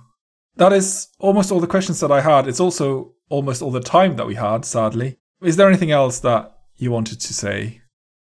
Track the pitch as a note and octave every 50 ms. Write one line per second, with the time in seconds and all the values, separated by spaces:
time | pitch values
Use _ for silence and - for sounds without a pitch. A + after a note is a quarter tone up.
0 | _ _ _ _ _ _ _ _ _ _ _ - F3 G3 G3 G3 F#3+ F#3+ - -
1 | - - _ _ - G3 G3 G#3 F#3+ F#3+ G3+ F3 E3+ E3+ - F#3+ F#3+ - D#3+ -
2 | D3 C#3 C#3+ C#3 B2+ D#3+ D3+ C#3 C3+ C3 B2 - F3 F3+ E3+ - D3+ C#3 C3+ C3
3 | - - _ _ _ _ D3+ C#3+ C#3 C#3 B2+ B2 D#3 C#3 B2 C3 B2 - - F3
4 | F#3+ F#3 C#3 - A2 A2+ A2 A#2+ A2+ G#2 A2+ A#2 - - - A#2 A2 A2 G#2+ A2+
5 | B2 C3+ C3 _ _ _ _ _ F#3+ F3 D#3 F#3 G3 G3 F#3+ F#3 F3+ D#3 D3+ C#3+
6 | C3+ B2+ A#2+ - - B2+ A#2 G#2+ A2 - _ _ _ _ _ _ B2 B2 A#2 A2+
7 | A2 A2 A2+ - - - G#2+ - - G2+ G2 G2 G#2 A2 A2+ - _ _ _ _
8 | _ _ _ _